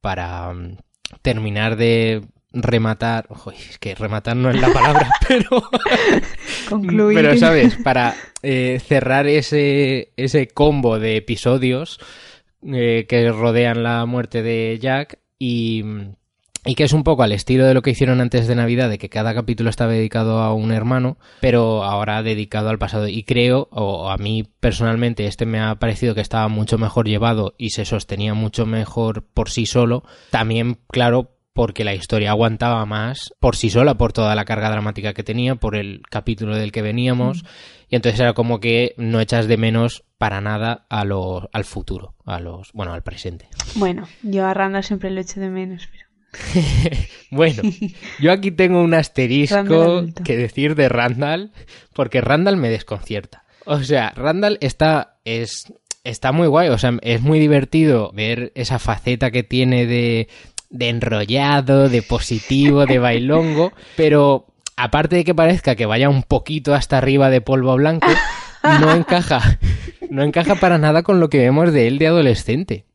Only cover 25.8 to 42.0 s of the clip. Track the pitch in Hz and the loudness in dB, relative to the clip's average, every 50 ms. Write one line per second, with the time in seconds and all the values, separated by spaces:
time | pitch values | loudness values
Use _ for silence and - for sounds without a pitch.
25.8 | - 113 107 - - 120 107 110 104 - - 113 110 107 107 107 107 107 - 107 | -4 -4 -4 -2 -2 -2 -2 -2 -6 -4 -2 -2 -2 -2 -2 -2 -2 -2 -2 -2
26.8 | 113 107 - 123 113 107 107 104 113 117 117 110 101 95 _ _ 120 107 - - | -2 -2 0 -2 0 0 0 0 0 0 0 0 -2 -4 _ _ -8 -8 -6 -6
27.8 | 104 - 120 104 - - 101 95 104 107 107 110 110 107 - - 117 110 110 110 | -6 -4 -4 -6 -6 -6 -8 -6 -4 -4 -2 -2 -4 -4 -2 -4 -2 -2 -2 -4
28.8 | 107 - - 120 113 110 104 107 - _ _ - 110 - - - 113 - - 127 | -4 -4 -4 -4 -4 -4 -4 -6 -12 _ _ -6 -4 -4 -4 -4 -4 -2 0 0
29.8 | 120 117 120 127 - - - - _ _ - 117 113 110 113 117 117 120 120 _ | 2 2 0 -4 -6 -12 -20 -20 _ _ -2 -2 -2 0 -2 -2 -2 -2 -4 _
30.8 | _ _ - 127 123 120 120 127 123 - _ _ _ _ _ - 120 107 95 - | _ _ -2 0 2 2 2 2 0 -4 _ _ _ _ _ -2 -2 -2 -2 -6
31.8 | 113 104 98 92 - - - 107 104 104 104 104 117 113 110 104 120 120 120 113 | -6 -4 -4 -6 -6 -4 -2 -2 0 0 0 2 2 0 0 -2 -2 -2 -2 -2
32.8 | 107 104 107 107 107 117 131 - - - - _ - 127 117 - - 113 92 120 | -4 -4 -4 -6 -6 -6 -8 -10 -12 -16 -8 _ 0 0 0 0 -2 0 2 4
33.8 | 131 147 135 104 123 113 - - 110 107 107 104 104 - 110 107 104 107 107 107 | 4 4 2 2 -2 -2 0 0 0 0 0 -2 -2 -4 -4 -4 -2 -2 -2 -2
34.8 | 107 104 101 98 98 107 98 - 104 - 110 120 123 127 131 117 - 113 101 107 | -4 -6 -8 -6 -8 -8 -8 -8 -8 -6 -4 -4 -2 -2 -2 -4 -4 -4 -4 -6
35.8 | 101 101 98 - _ - - 110 - - 113 101 113 104 107 107 107 104 104 113 | -8 -8 -12 -16 _ -10 -10 -8 -6 -6 -6 -6 -4 -6 -4 -4 -4 -6 -6 -6
36.8 | 107 107 107 120 123 127 123 123 120 104 95 87 - - - - - - - _ | -6 -4 -4 -2 -2 0 0 0 0 -2 -4 -6 -12 -16 -20 -20 -20 -20 -20 _
37.8 | _ _ - 120 104 120 107 110 127 120 113 - 117 117 120 107 101 117 117 117 | _ _ -4 0 0 0 0 2 2 2 2 0 0 -2 -2 -2 0 0 2 2
38.8 | 120 120 - - 117 113 113 113 110 - - 117 110 107 117 107 113 113 113 113 | 0 0 -4 -6 -4 -2 0 0 0 0 0 0 2 2 0 2 2 0 2 2
39.8 | 117 120 - - _ _ _ _ 117 107 98 98 101 104 107 107 110 117 120 - | 0 0 -4 -8 _ _ _ _ -4 -4 -4 -4 -6 -4 -4 -4 -4 -6 -6 -8
40.8 | _ _ - 107 104 98 101 95 92 92 92 90 90 - _ 107 98 - - - | _ _ -6 -4 -4 -4 -4 -4 -4 -6 -8 -8 -10 -8 _ -8 -8 -8 -10 -14
41.8 | - - 95 90 | -10 -10 -10 -12